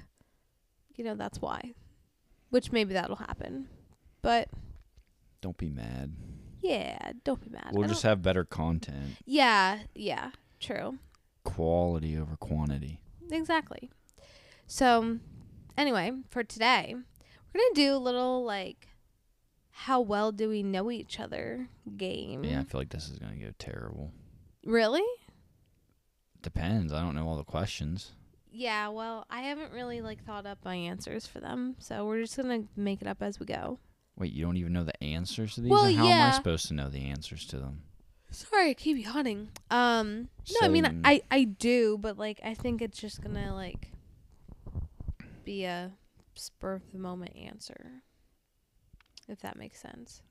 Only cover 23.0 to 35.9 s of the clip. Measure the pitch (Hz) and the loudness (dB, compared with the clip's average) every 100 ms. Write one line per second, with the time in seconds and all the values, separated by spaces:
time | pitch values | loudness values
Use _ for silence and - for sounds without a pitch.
23 | 71 67 53 52 52 - - - - - | -10 -12 -12 -10 -12 -12 -12 -10 -10 -10
24 | 73 - - - - _ - 226 220 294 | -10 -12 -20 -20 -20 _ 0 4 4 4
25 | 440 494 - _ _ _ _ _ _ _ | 0 -2 -12 _ _ _ _ _ _ _
26 | _ _ _ _ - - 82 110 82 76 | _ _ _ _ -6 -2 2 2 2 0
27 | 85 73 80 80 71 76 98 - 73 92 | -2 -2 -2 -4 -4 -2 -2 -4 -4 -6
28 | - - - _ _ 220 240 214 208 214 | -8 -20 -20 _ _ -8 -4 -2 -2 -6
29 | 226 226 - 240 269 294 311 233 247 240 | -8 -8 -10 -8 -6 -6 -8 -10 -8 -8
30 | 220 214 - 208 202 196 185 180 175 185 | -8 -10 -10 -10 -10 -10 -8 -6 -6 -8
31 | - 226 - - - 247 254 247 - 226 | -8 -8 -8 -12 -8 -6 -6 -8 -8 -6
32 | 208 220 226 - 254 233 214 - 202 196 | -4 -2 -4 -4 -2 -2 -4 -4 -2 -2
33 | 202 196 202 202 - - - 254 _ _ | -4 -4 -6 -6 -6 -4 -4 -8 _ _
34 | _ - 90 60 85 90 85 87 82 - | _ -6 -4 -2 0 0 2 0 0 -2
35 | 73 80 90 - 110 - 120 415 403 | -4 -2 -4 -4 -4 -2 6 8 8